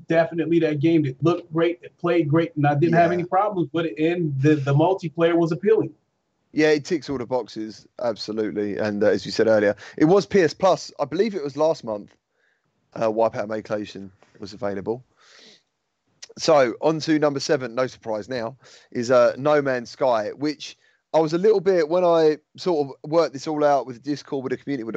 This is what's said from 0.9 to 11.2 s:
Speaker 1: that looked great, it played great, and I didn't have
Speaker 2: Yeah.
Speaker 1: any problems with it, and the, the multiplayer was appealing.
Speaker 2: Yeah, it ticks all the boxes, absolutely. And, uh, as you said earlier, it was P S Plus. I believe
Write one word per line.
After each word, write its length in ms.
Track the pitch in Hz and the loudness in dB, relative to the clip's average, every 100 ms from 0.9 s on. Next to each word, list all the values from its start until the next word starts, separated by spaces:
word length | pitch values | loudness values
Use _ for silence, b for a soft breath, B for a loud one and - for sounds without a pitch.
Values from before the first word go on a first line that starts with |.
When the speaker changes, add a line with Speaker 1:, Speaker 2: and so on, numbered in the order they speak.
| 165 | 2
Speaker 1:
that 180 | 139 - | 2 0
looked 280 | 156 175 - | 0 0 -4
great, 280 | 160 170 - | -2 0 -2
it 160 | - _ | -12 _
played 320 | 170 175 147 | 0 0 2
great, 260 | 160 165 151 | 2 0 0
and 120 | 143 | 0
I 80 | 143 | 2
didn't 180 | 165 | 2
have 160 | 165 170 | 4 4
Speaker 2:
Yeah. 60 | 175 | 2
Speaker 1:
any 80 | |
problems 440 | 165 185 214 190 147 | 0 0 0 -2 -4
with 140 | 165 165 | -2 -4
it, 100 | - | -2
and 420 | 160 175 160 135 | -2 0 -2 0
the, 160 | 147 151 | 2 2
the 180 | 135 139 | 2 2
multiplayer 600 | 170 190 165 - 170 170 | 2 0 -4 0 2 2
was 160 | 165 | 0
appealing. 400 | 165 202 220 - - _ _ _ _ _ | 0 2 2 0 -8 _ _ _ _ _
Speaker 2:
Yeah, 180 | 147 151 | 0 2
it 160 | 151 139 | 2 0
ticks 240 | 175 123 | -6 -4
all 80 | 135 | -8
the 80 | 110 | -4
boxes, 640 | 127 107 110 110 101 _ - | -6 -6 -10 -12 -12 _ -6
absolutely. 760 | 120 104 - 110 107 87 104 98 | -6 -4 -8 -4 -4 -2 -4 -4
And, 260 | 107 104 | -4 0
uh, 40 | 104 | 2
as 180 | 101 - | 2 -2
you 60 | |
said 160 | - 110 | 0 2
earlier, 280 | 110 104 104 B - | 4 2 -2 B 0
it 80 | 156 | 4
was 220 | 196 - | 4 2
P 140 | 202 | 2
S 120 | 160 | 2
Plus. 380 | - 190 156 - - | 2 0 0 -4 -8
I 60 | 143 | -6
believe 280 | 165 | -2